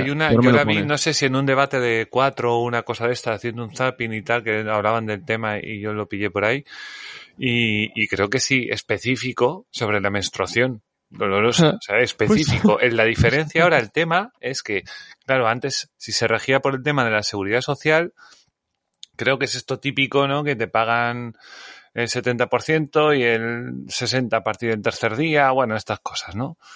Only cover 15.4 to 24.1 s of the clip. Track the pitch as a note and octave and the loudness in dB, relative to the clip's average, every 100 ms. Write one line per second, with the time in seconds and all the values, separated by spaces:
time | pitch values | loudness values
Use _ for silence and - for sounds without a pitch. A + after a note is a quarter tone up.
15.4 | A2+ A#2+ C3+ - - - - G#2+ A#2 A2+ | 2 0 -4 -6 -10 -16 -6 -2 0 0
16.4 | - C3+ C#3 C3+ C3 D3 A#2 G#2+ G#2 G#2 | 2 2 2 -2 -2 0 2 0 -2 -4
17.4 | G2 A#2 C3 C#3 D#3 D#3 F3 _ - - | -2 -2 -2 -2 2 2 0 _ -20 -20
18.4 | _ _ _ _ _ - - - A#2 C3+ | _ _ _ _ _ -20 -20 -4 0 0
19.4 | C3+ B2 - C3 C#3+ C3+ C3+ C#3 C#3 C#3+ | -2 -4 -6 -4 -4 -2 0 2 2 0
20.4 | D3 A#2+ A2 A2+ A2+ A#2 A#2 A#2+ A#2+ - | -2 -2 0 0 2 0 0 -4 -8 -12
21.4 | - - - - _ A#2 A#2 B2 A#2 A#2+ | -20 -20 -20 -20 _ -4 -2 -2 0 0
22.4 | A#2+ B2 - D#3 D3 D#3 D3+ C#3 A#2+ A2+ | 0 0 0 0 2 2 4 4 4 2
23.4 | A2+ A#2 B2 B2+ - - A#2+ | 0 -6 -8 -10 -8 -6 -2